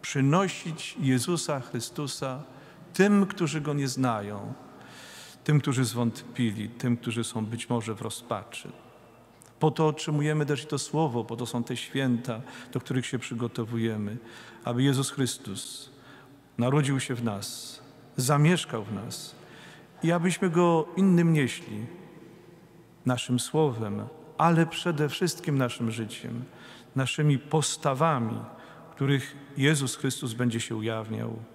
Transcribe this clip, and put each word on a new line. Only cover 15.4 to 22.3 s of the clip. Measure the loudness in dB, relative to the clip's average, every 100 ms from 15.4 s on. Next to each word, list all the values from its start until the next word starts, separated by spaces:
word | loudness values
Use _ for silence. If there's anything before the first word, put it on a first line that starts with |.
| -10 -10 -10 -14 -16 -20 -20 -20 -20 -20 -14 -2
narodził | 2 2 2 0
się | -2 -4
w |
nas, | -2 -4 -8 -12 -14 -16 -20 -20 -10 -4
zamieszkał | 2 6 6 4 0 -6
w | -6
nas | -6 -8 -10 -14 -18 -20 -20 -20 -20 -20 -2
i | 0
abyśmy | 2 2 2 2
Go | 6 6 6 2 2
innym | 6 6 6
nieśli, | 4 2 -2 -10 -10 -10 -12 -18 -20 -20